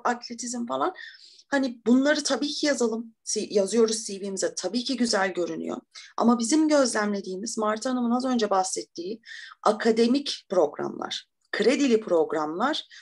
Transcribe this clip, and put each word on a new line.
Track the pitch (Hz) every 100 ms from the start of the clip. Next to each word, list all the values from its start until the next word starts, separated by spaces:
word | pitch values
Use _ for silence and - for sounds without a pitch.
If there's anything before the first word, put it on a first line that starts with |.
atletizm | 247 240 - 233 247 240
falan. | 233 262 320 - - - - - _
Hani | 277 262 233
bunları | 220 254 277 302
tabii | 285 269 294
ki | -
yazalım. | 302 269 233 226 - _
Si-, | - 214 -
yazıyoruz | 202 196 226 220 220
C | - 196
V'mize. | 196 190 165
Tabii | - 180 240
ki | 240 240
güzel | 233 208 190
görünüyor. | 175 165 160 165 - - - - -
Ama | 233 233
bizim | 226 311 311
gözlemlediğimiz, | 294 247 220 208 202 190 185 233 -
Marta | 214 220 262
Hanım'ın | 254 233
az | 247
önce | 262 247 208
bahsettiği | 190 185 - - - 175 220 - - - -
akademik | 208 214 233 226 233 277 - - -
programlar, | 180 147 - 143 - - - - _ _
kredili | - 208 285 277 220
programlar | 220 170 147 156 151 170 262 302 - -